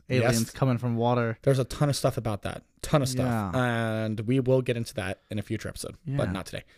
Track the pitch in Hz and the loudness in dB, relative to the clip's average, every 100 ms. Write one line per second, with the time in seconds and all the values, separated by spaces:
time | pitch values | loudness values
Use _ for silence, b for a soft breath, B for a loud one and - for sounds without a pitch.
0 | - 127 117 117 117 - 131 120 123 113 | -2 2 4 4 0 0 0 0 0 0
1 | 120 123 117 110 139 135 120 - 147 139 | 2 2 0 0 2 2 2 0 0 2
2 | 139 - 113 101 95 - - _ - 156 | 0 2 0 0 -6 -10 -14 _ 0 2
3 | 127 127 127 113 98 127 123 117 113 110 | 2 0 0 0 0 0 0 0 -2 -2
4 | 110 107 110 135 127 131 127 117 113 - | -2 -2 0 2 4 4 2 -2 -4 -6
5 | 92 - - 104 - 110 - - - - | -6 -6 -8 -8 -4 -6 -6 -10 -12 -10
6 | 151 139 - 92 - - - | -6 -2 -2 -4 -6 -12 -12